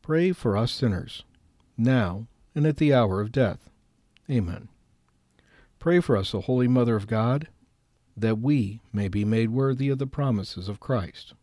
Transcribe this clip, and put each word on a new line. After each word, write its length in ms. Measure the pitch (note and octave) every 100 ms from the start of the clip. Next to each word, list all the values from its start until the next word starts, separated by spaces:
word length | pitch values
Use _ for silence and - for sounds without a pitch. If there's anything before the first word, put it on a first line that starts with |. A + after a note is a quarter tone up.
pray 300 | - D#3+ F3+
for 240 | F3+ A#2 G2+
us 160 | A#2+
sinners, 520 | - B2 F#2 - - - _ _ _ _ -
now 520 | A#2 C3 F#2+ F#2 A2+ _ _
and 140 | D#3 D3+
at 100 | D3
the 160 | D3+
hour 260 | C3+ A2 F#2+
of 120 | G#2+
death. 400 | C3+ A2+ - _ _ _ _ _ _ -
Amen. 400 | C3 F2+ F2 - _ _ _ _ _ _ _ _ _ _ _
Pray 200 | E3 F3
for 160 | E3+ A2
us, 200 | F#2+ G2+
O 60 |
Holy 260 | - B2+ B2
Mother 280 | B2+ A#2+ A2
of 120 | G2
God, 400 | A2 A#2 C#3 D#3 _ _ _ _ _ _ -
that 220 | A2 A2
we 440 | B2 D3 G2 A2 _
may 140 | G#2 G2+
be 180 | G2+ G#2
made 240 | A2 A2+
worthy 400 | A#2+ C3+ C3 C#3
of 80 | C3+
the 80 | C3
promises 640 | - C#3 A2 F2+ - F#2
of 100 | G2+
Christ. 540 | - B2+ F2 - - -